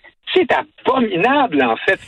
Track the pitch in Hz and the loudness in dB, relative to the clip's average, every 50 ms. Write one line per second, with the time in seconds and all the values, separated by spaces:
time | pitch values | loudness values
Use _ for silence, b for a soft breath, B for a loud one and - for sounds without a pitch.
0 | B B B _ _ - - 370 359 247 - 139 - - _ - - - 262 262 | B B B _ _ -2 0 0 2 2 0 -2 -2 -6 _ -6 -4 -2 0 0
1 | 240 220 190 165 190 240 269 - - - 151 143 131 120 113 - - - - - | 0 0 0 0 0 2 2 2 0 0 0 0 0 0 -2 -2 -2 -2 -2 -2
2 | - | -4